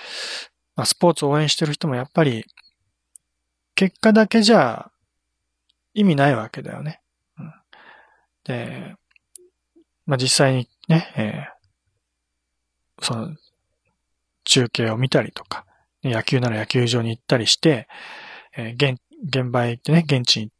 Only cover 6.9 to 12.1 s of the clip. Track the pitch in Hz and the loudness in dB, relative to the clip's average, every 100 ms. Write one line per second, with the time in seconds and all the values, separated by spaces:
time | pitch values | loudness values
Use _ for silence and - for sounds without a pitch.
6.9 | - _ _ _ - 156 - _ - - | -12 _ _ _ -18 -18 -20 _ -20 -20
7.9 | - _ _ _ _ - 123 117 127 - | -20 _ _ _ _ -10 -8 -8 -12 -14
8.9 | - _ _ _ - _ _ _ _ _ | -18 _ _ _ -20 _ _ _ _ _
9.9 | _ - 131 127 - 139 131 - _ - | _ -6 -2 0 2 2 0 -4 _ 0
10.9 | 160 - 135 107 104 - - _ _ _ | 0 0 -6 -6 -6 -12 -18 _ _ _
11.9 | _ _ | _ _